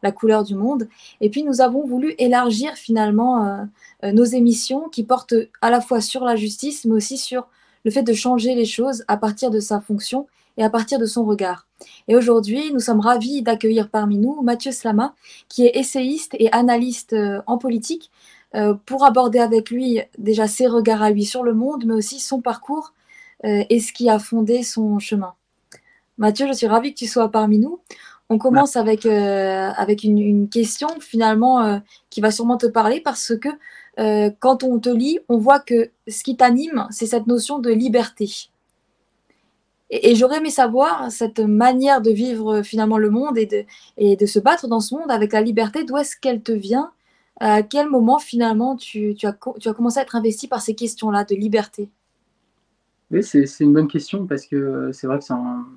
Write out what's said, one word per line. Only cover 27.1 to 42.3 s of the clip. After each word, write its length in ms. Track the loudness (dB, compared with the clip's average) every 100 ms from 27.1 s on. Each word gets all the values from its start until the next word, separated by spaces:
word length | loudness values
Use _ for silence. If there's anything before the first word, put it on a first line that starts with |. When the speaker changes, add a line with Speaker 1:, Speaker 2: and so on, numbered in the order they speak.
| 0 0
Speaker 1:
parmi 280 | 2 2 2
nous. 220 | 2 -2 _ -20 -20 -20 _
On 100 | 0
commence 360 | 4 4 4 0
Speaker 2:
Merci. 20 |
Speaker 1:
avec, 260 | 0 0 2
euh, 640 | 2 2 0 -2 -2 -4 -4
avec 260 | -2 0
une, 140 | 2 2
une 320 | 4 2 2
question 400 | 0 -2 -2 -6 -8
finalement, 640 | -6 0 2 4 4 4
euh, 160 | 2 -2 -6 _ _
qui 100 | -2
va 120 | 0
sûrement 260 | 0 0 0
te 80 | 0
parler 340 | 2 2 0
parce 340 | -2 -6 -4 -4
que, 100 | -4 -8 -14 -20 -20 -4
euh, 320 | 0 2 0 2
quand 240 | 2 2
on 160 | 2 0
te 100 | 0
lit, 300 | 0 0 -2 0
on 80 | 0
voit 220 | 4 4
que 320 | 4 0 0 _ -14
ce 160 | -10
qui 120 | -6 2
t'anime, 520 | 4 4 0 -4 -6
c'est 160 | -6 -2
cette 220 | -2 0
notion 320 | 0 0 -4
de 100 | 0
liberté. 600 | 2 2 2 0 _ -6 -6 -16 _ _ _ _ _ _ _ _ _ _ _ _ _ _
Et, 220 | 0 4
et 40 | 4
j'aurais 240 | 4 2
aimé 100 | -4
savoir 600 | 0 0 2 0 0 -6
cette 300 | -6 -6 -2
manière 640 | 0 4 4 2 2 2
de 100 | 2
vivre, 440 | 0 -2